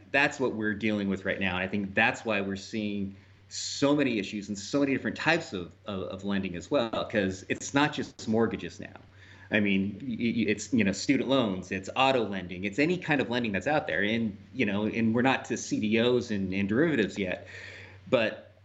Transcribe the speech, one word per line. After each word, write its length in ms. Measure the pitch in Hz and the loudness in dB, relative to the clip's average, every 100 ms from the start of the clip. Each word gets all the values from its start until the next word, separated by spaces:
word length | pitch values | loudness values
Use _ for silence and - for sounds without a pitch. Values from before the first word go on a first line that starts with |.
| - | -2
that's 260 | 139 147 143 | 2 2 2
what 160 | 123 | -2
we're 200 | 110 107 | 0 -2
dealing 340 | 104 110 107 98 | 0 0 0 0
with 160 | 92 | 0
right 160 | 98 - | -2 0
now. 140 | 95 | 0
And 100 | 90 | 0
I 40 | 92 | -2
think 260 | 104 98 | -2 -2
that's 300 | 98 117 - | 2 2 2
why 180 | 117 104 | -2 -2
we're 140 | 98 95 | -2 -6
seeing 600 | - 113 104 101 98 - - - - | -6 -6 -4 -4 -6 -8 -20 -20 -14
so 480 | - - - 143 147 | -10 -8 0 2 4
many 220 | 135 113 | 2 0
issues 300 | 101 107 101 | -2 -6 -6
and 100 | 101 | -8
so 220 | - 143 | -4 0
many 120 | 139 | 2
different 240 | 123 120 - | 0 -2 -2
types 380 | 156 170 165 | 2 2 0
of, 180 | 95 85 - - | -6 -8 -12 -8
of, 160 | 98 | -6
of 220 | 85 95 | -6 -6
lending 300 | 101 98 92 | -2 -2 -2
as 160 | 85 85 | -6 -2
well, 380 | 143 117 113 85 | 0 0 -2 0
'cause 340 | 110 95 95 - | 0 0 -2 -6
it's 240 | 131 - | -6 0
not 200 | 143 147 | 2 2
just 360 | 147 120 - - | 0 -6 -8 -2
mortgages 500 | 110 110 95 85 - | 2 2 0 -8 -12
now. 220 | - - - - - - - | -16 -16 -20 -20 -20 -20 -2
I 80 | 107 | 2
mean, 400 | 101 98 98 98 | 4 4 2 -4
y-, 140 | 139 110 | -6 -2
y-, 260 | 117 117 107 | 0 2 2
it's, 240 | 107 - | 0 0
you 120 | 123 | 2
know, 80 | 101 | 2
student 360 | 92 - 131 113 | 2 0 0 4
loans, 440 | 135 113 92 90 | 2 2 -2 -4
it's 160 | 95 92 117 | -6 -4 2
auto 320 | 135 135 107 | 4 4 0
lending, 360 | 98 87 90 | -4 -6 -6
it's 140 | 98 104 | -4 0
any 200 | 151 180 | 2 2
kind 220 | 165 143 | 2 2
of 100 | 120 | 2
lending 220 | 123 117 | 0 0
that's 140 | 95 113 | 0 2
out 200 | 151 - | 0 0
there. 160 | 80 | 0
And, 340 | 101 113 113 98 - | 2 0 -2 -6 -12
you 140 | 131 107 | -2 0
know, 180 | 101 107 | 0 0
and 280 | 92 113 | 0 2
we're 80 | 113 | 2
not 240 | 127 123 - | 2 0 -2
to 100 | 110 | -6
C 240 | - 139 | -2 -2
D 180 | 107 110 | 2 4
Os 320 | 120 123 107 | 4 4 2
and, 220 | 104 95 | -2 -2
and 160 | 95 98 | 0 0
derivatives 500 | 110 170 135 95 104 | 2 2 4 0 0
yet, 300 | 92 90 - - - - - - - | -4 -4 -8 -16 -16 -16 -18 -18 2
but 420 | 127 110 - - - | 2 2 -2 -14 -20